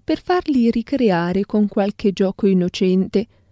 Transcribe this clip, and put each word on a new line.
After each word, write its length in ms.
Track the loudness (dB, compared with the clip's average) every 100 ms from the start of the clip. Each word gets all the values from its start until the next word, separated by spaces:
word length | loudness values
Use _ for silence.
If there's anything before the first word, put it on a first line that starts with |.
per 200 | -4 -4
farli 500 | 0 -2 0 0 2
ricreare 720 | 0 -4 0 2 2 0 -2 0
con 220 | 0 0
qualche 460 | 0 -2 -2 -4
gioco 340 | 0 -2 0 2
innocente, 800 | 2 0 0 0 0 0 -2 -4 _ _